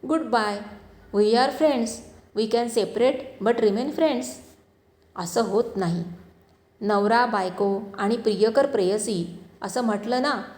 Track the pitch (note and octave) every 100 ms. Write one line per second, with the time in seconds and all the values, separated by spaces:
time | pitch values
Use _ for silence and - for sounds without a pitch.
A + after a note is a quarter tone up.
0 | - D#4+ A3+ A3+ G#3 G3+ G#3+ - - -
1 | - G3+ G#3 A#3 C4+ C#4 D#4 C4 A3+ -
2 | - - - G#3 A3 A#3 A#3+ A#3 F#3+ G#3
3 | B3 - - - G#3 A#3+ G#3+ G3+ C#4 D#4
4 | D#4 B3 B3+ - - - _ _ _ _
5 | _ - F3 A#3 G#3 G3+ A#3+ G3 F3 E3+
6 | E3+ - - _ _ _ _ _ G#3 G3+
7 | G#3 A#3 B3 G#3 F#3 F3+ G3 G3 - -
8 | G3+ A#3 A3+ F#3+ G#3+ A3+ C4+ A3+ F#3 G#3+
9 | A3+ F#3 E3+ - - - F#3+ B3+ A#3 G#3
10 | A3 B3 C#4+ B3 -